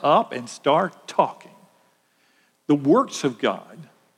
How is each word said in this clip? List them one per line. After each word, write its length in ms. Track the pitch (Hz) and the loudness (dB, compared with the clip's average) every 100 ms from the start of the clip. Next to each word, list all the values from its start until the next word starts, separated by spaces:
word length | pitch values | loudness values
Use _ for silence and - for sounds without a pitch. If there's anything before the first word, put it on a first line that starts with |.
up 300 | 139 185 226 | 2 2 0
and 160 | 127 120 | -10 -12
start 580 | - 143 160 190 - - | -6 0 0 0 -8 -8
talking. 460 | - 147 - - _ _ _ _ _ _ _ _ _ _ _ - | -2 -2 -4 -20 _ _ _ _ _ _ _ _ _ _ _ -2
The 80 | |
works 480 | 147 139 233 233 - | 0 4 2 2 -4
of 160 | 143 113 | -6 -2
God 500 | 117 87 - 113 147 _ _ | -4 -4 -12 -20 -20 _ _